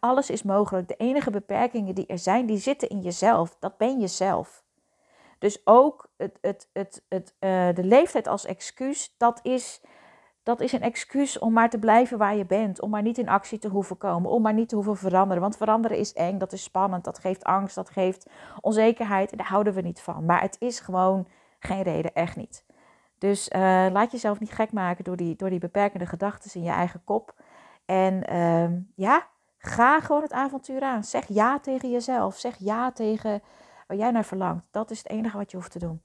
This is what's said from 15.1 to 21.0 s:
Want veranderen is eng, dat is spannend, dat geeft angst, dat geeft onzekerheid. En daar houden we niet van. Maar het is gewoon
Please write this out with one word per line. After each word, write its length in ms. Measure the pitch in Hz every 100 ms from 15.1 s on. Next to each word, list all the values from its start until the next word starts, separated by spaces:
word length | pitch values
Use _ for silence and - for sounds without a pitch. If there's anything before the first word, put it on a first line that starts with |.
| 185 196 175
Want 140 | 185 214
veranderen 420 | 214 220 226 214
is 140 | 208
eng, 260 | - 170 196
dat 140 | 185
is 100 | 190
spannend, 420 | - - 196 180
dat 140 | 175 -
geeft 260 | 190 190
angst, 300 | - 190 196
dat 160 | - 190
geeft 400 | - 185 185 - - - -
onzekerheid. 680 | - 220 220 233 220 196 202
En 60 | -
daar 120 | -
houden 260 | 190 214
we 60 | 190
niet 200 | 170 175
van. 240 | - 160
Maar 160 | 160 175
het 160 | 196 -
is 220 | 247 233
gewoon 460 | - 185